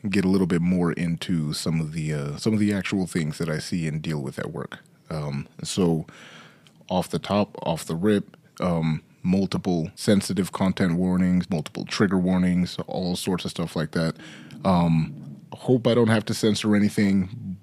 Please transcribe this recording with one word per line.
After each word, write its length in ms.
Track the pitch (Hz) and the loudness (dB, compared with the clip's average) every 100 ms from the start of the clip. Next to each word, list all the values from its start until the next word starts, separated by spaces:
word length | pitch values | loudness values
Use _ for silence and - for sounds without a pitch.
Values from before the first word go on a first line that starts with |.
| 104 | -2
get 160 | 98 | 0
a 40 | 92 | 2
little 180 | 95 90 | 2 2
bit 160 | 87 | 2
more 300 | 87 92 87 | 2 2 0
into 600 | - 85 82 - 87 76 | 0 -2 -4 -2 -2 -2
some 280 | 76 - 82 | -4 -2 -2
of 120 | 78 | -2
the, 220 | 80 76 | -4 -4
uh, 220 | 76 71 71 | -4 -6 -8
some 180 | 113 | -4
of 60 | 107 | 0
the 120 | 104 | 0
actual 320 | 101 - 101 | 0 -2 -2
things 340 | 90 92 76 73 | -2 -2 -2 -4
that 100 | 80 | -4
I 100 | 78 | -4
see 300 | - 92 80 | -4 -4 -2
and 120 | 78 | -4
deal 220 | 78 76 | -4 -6
with 160 | 65 - | -6 -8
at 140 | - | -8
work. 260 | 71 - - - _ - | -8 -10 -14 -20 _ -10
Um, 380 | 80 73 69 69 - | -6 -4 -6 -8 -12
so 420 | 82 - 85 82 - - - - - - _ _ - | -4 0 2 2 -4 -16 -20 -20 -20 -20 _ _ -4
off 220 | 92 - | -2 -2
the 80 | 82 | -6
top, 400 | - 101 98 - | 0 0 0 -4
off 220 | - 82 | -4 -4
the 120 | - 82 | -4 0
rip, 400 | 104 101 - - _ - | 2 2 0 -12 _ -4
um, 420 | 90 85 80 78 - _ | -2 2 0 -2 -6 _
multiple 640 | 92 95 95 90 92 87 80 - | 0 2 2 -2 0 0 -2 -2
sensitive 560 | - 101 - 95 90 | 2 2 2 -2 -2
content 420 | - 95 - 95 | 0 0 2 2
warnings, 560 | 85 92 90 90 90 87 | 2 2 2 4 2 2
multiple 340 | 82 - - | -4 -4 -10
trigger 320 | - - 101 95 | -6 2 2 4
warnings, 600 | 90 92 90 87 90 - - | 2 2 4 2 0 -4 -6
all 300 | - 90 90 | -4 -4 -4
sorts 280 | - 87 | -2 -2
of 60 | - | -2
stuff 240 | - 85 | -4 -4
like 160 | 87 78 | -4 -2
that. 240 | 85 80 - - - - - | 0 -2 -4 -12 -18 -18 -2
Um, 480 | 95 90 85 80 73 - - - - | 2 4 4 4 0 -6 -14 -16 -18
hope 360 | - - 127 120 | -6 2 2 4
I 60 | |
don't 120 | 117 113 | 4 4
have 180 | 110 - | 4 0
to 80 | |
censor 420 | 110 113 101 110 104 | 0 2 2 4 4
anything, 800 | 104 - 101 98 92 - 98 92 | 4 4 4 2 0 -6 -10 -12